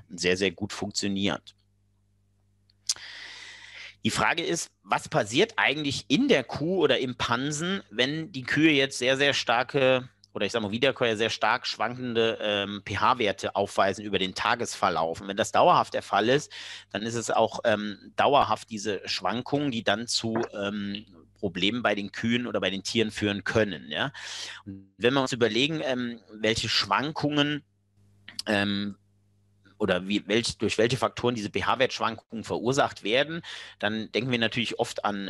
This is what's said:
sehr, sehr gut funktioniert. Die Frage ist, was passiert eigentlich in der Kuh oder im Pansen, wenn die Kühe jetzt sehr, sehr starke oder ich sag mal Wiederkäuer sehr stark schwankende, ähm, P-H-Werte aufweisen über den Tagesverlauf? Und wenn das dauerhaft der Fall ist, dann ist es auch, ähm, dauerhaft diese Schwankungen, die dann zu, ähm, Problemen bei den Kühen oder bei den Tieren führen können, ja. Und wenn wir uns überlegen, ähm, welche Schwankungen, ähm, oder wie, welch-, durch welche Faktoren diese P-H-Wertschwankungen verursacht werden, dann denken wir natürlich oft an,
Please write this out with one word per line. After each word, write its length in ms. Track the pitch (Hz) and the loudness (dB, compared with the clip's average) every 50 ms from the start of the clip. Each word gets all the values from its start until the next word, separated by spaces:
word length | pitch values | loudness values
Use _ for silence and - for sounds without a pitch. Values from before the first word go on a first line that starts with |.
| - - | -14 -16
sehr, 260 | 92 85 87 87 92 | -8 0 2 2 4
sehr 140 | 92 98 - | 4 2 0
gut 220 | 85 - 101 98 | 0 -2 -8 -6
funktioniert. 800 | - - - 104 - - 101 101 98 98 98 92 69 - - - - _ _ _ _ _ _ _ _ _ _ _ _ _ _ _ _ _ _ _ _ _ _ _ _ _ _ - - - - - - - - - - - - - - - - - - - - - - _ - | -6 -6 -6 -4 -4 -4 -2 -2 -2 0 0 0 -2 -2 -8 -16 -20 _ _ _ _ _ _ _ _ _ _ _ _ _ _ _ _ _ _ _ _ _ _ _ _ _ _ -8 -8 -8 -8 -18 -16 -16 -16 -16 -16 -18 -18 -18 -18 -20 -20 -18 -18 -16 -18 -18 -14 _ -4
Die 60 | 110 | -2
Frage 340 | - - 110 113 151 165 165 | 0 2 2 2 2 0 0
ist, 260 | 156 170 165 - - _ _ | -2 -2 -2 -4 -8 _ _
was 260 | _ 98 120 143 - - | _ -2 0 0 0 0
passiert 460 | - 147 113 101 117 147 220 226 - | 0 0 0 2 4 2 2 2 2
eigentlich 480 | - 104 120 139 156 151 139 135 - - - | 2 2 2 2 0 -2 -4 -4 -4 0 2
in 200 | 131 202 285 285 | 4 4 6 4
der 160 | 180 135 123 | 4 4 2
Kuh 380 | - - - 147 170 190 180 | -2 -6 -4 -2 0 2 4
oder 160 | 151 135 123 98 | 4 4 4 4
im 180 | 131 127 120 | 2 -2 -4
Pansen, 640 | - - - 117 123 135 147 151 147 170 180 196 196 - - | -4 -2 0 0 0 0 -2 -4 -4 -2 -2 -4 -4 -6 -8
wenn 400 | 104 113 123 139 151 160 160 - | 0 0 0 0 0 -4 -6 -8
die 120 | - 131 | -10 -10
Kühe 300 | 123 - - 143 156 160 | -4 0 2 4 4 6
jetzt 260 | 147 135 135 131 - - | 6 4 2 2 0 0
sehr, 180 | 123 127 135 | 2 2 4
sehr 160 | 135 143 143 | 4 4 2
starke 760 | 127 - - - 117 120 127 - - 139 131 131 131 127 131 - _ _ _ _ - | 2 2 2 2 2 2 2 2 2 4 4 4 4 2 0 -6 _ _ _ _ -4
oder 120 | 104 104 | -2 -2
ich 60 | 98 | 0
sag 100 | - 117 | 0 0
mal 80 | 107 98 | -2 0
Wiederkäuer 460 | 104 120 135 135 120 - 127 117 110 | 0 2 2 0 2 2 0 0 2
sehr 120 | 104 113 110 | 2 0 0
stark 380 | - - - 107 117 123 - | 0 2 2 2 2 2 -2
schwankende, 720 | - - - 107 117 123 127 127 123 113 117 113 113 104 - | -6 -4 -4 -4 -4 -4 -6 -6 -2 2 2 2 2 0 -2
ähm, 400 | 104 107 104 101 101 101 104 98 - | -2 0 0 0 -2 -4 -6 -10 -8
P-H-Werte 680 | - 101 101 107 113 127 120 110 98 95 - - 98 - | -6 -2 2 2 2 4 4 2 0 0 -2 -4 -4 0
aufweisen 480 | 98 101 - - 107 98 98 95 110 | -2 -2 0 2 2 2 2 2 -2
über 160 | 104 104 98 92 | -6 -4 -2 0
den 160 | 95 92 - | -2 -2 -4
Tagesverlauf? 840 | - - 107 120 120 113 - - - 107 95 85 80 82 82 82 95 | -2 0 0 0 0 -2 -6 -2 0 0 2 2 2 -2 -2 -4 -6
Und 80 | 101 98 | -8 -6
wenn 80 | 98 | -2
das 160 | 107 107 - | -2 -2 2
dauerhaft 400 | - 104 135 175 165 131 110 - | 4 6 6 6 6 4 2 2
der 100 | - 113 | -2 -6
Fall 280 | - - 101 101 107 117 | -4 0 2 2 4 4
ist, 200 | 135 147 - - - - - - - - - _ | 4 2 0 -4 -14 -14 -14 -14 -16 -16 -16 _
dann 120 | - 101 | -8 -6
ist 140 | 110 117 117 | -6 -4 -4
es 140 | 117 110 - | -4 -4 0
auch, 300 | - 110 113 107 - - - | 2 2 2 2 0 0 2
ähm, 480 | 117 107 104 104 104 98 - - - - | 2 2 2 0 -6 -8 -12 -16 -10 0
dauerhaft 540 | - 104 123 143 131 110 - 110 - - - | 2 4 6 6 6 4 4 0 -4 -4 -10
diese 360 | 110 101 101 110 98 92 - | -10 -6 -4 -4 -4 -4 -6
Schwankungen, 640 | - - - 92 90 107 123 123 - 143 143 147 139 | -6 -6 -2 -2 -2 -2 -2 -4 -2 -2 -2 -2 -2
die 140 | 113 113 95 | -2 -2 0
dann 220 | 101 101 110 120 | 0 0 0 -2
zu, 360 | 113 - - - 113 110 113 110 - - | -4 -4 -4 -2 -2 -2 -2 -4 -4 -6
ähm, 500 | 104 101 101 104 104 101 101 101 107 - 101 90 80 73 _ _ - | -4 -4 -4 -4 -4 -6 -6 -8 -10 -12 -16 -20 -20 -20 _ _ -6
Problemen 440 | - 95 82 90 90 101 117 123 | -6 -4 -2 2 0 2 2 2
bei 120 | 110 107 104 | 0 0 0
den 180 | 101 101 101 | 0 -2 -6
Kühen 340 | - - - 117 120 120 123 | -6 -4 0 0 0 0 0
oder 140 | 113 104 101 | -2 -2 0
bei 100 | 98 95 | 0 0
den 140 | 95 98 - | -2 -2 -6
Tieren 260 | - - 113 107 107 | -2 2 2 2 2
führen 320 | - - 107 104 101 98 - | 0 -2 0 0 0 -2 -4
können, 460 | - - 113 107 101 85 69 64 73 | 0 2 2 2 2 -2 -8 -8 -6
ja. 220 | 76 87 120 143 - - - - - - - - - - - | -4 -4 -4 -4 -6 -10 -14 -12 -10 -10 -10 -12 -14 -14 -14
Und 300 | 101 98 98 98 98 _ | -14 -14 -16 -16 _ _
wenn 160 | - 101 123 | 0 2 2
wir 80 | 139 139 | 4 4
uns 120 | 131 - | 2 0
überlegen, 480 | 131 113 120 107 107 117 139 151 165 151 - | 2 2 2 2 4 2 0 0 0 -2 -2
ähm, 360 | 135 127 123 123 120 117 117 - - | -2 -2 -2 -4 -6 -8 -12 -16 -18
welche 360 | 107 107 110 110 113 - - 110 | -10 -2 0 2 2 2 0 -2
Schwankungen, 960 | - - - 98 98 107 131 156 156 - - 147 147 147 143 147 147 143 - _ _ _ _ _ _ _ _ _ _ _ - - - - - | 0 -2 0 2 2 0 0 -2 -4 -2 -2 0 2 2 2 2 0 -4 -6 _ _ _ _ _ _ _ _ _ _ _ -20 -18 -14 -10 -2
ähm, 500 | - 107 101 101 101 101 98 104 101 95 _ _ _ _ _ _ _ _ _ _ _ _ _ _ - _ - | 0 0 2 2 0 0 -2 -4 -6 -8 _ _ _ _ _ _ _ _ _ _ _ _ _ _ -18 _ -4
oder 240 | 107 92 90 90 92 | 0 0 0 0 0
wie, 160 | 95 104 98 - 95 | 0 -2 -2 0 0
welch-, 300 | 104 120 117 - - - | 0 0 0 -2 -4 -2
durch 200 | 110 95 - - | -2 -2 2 2
welche 180 | 113 120 131 | 2 2 2
Faktoren 380 | 120 113 104 - - - 120 123 | 0 0 -2 -2 0 -2 -2 -2
diese 160 | 113 101 95 | -2 -6 -4
P-H-Wertschwankungen 920 | - 98 98 101 117 123 131 - - - 110 113 113 - _ - 117 110 98 | -4 -4 0 0 0 0 0 -2 0 -2 -2 -4 -4 -6 _ -12 -12 -10 -6
verursacht 580 | - 92 82 98 120 135 143 123 104 - - | -4 -4 -2 -2 0 2 2 2 0 -2 -6
werden, 400 | - 101 113 131 147 156 165 175 - - - - - - - - | -2 0 2 2 0 0 -4 -10 -10 -12 -14 -14 -14 -16 -10 -4
dann 320 | 101 104 110 110 107 - | -4 -2 -2 -2 -6 -2
denken 180 | - 107 123 131 | -2 -2 0 0
wir 80 | 123 117 | 0 0
natürlich 400 | 117 110 - 123 110 - - - | 0 0 0 -2 -2 -2 -2 -2
oft 260 | 120 - - - - | -4 -4 -4 -4 -2
an, 240 | 104 104 98 98 | -2 -2 -2 -6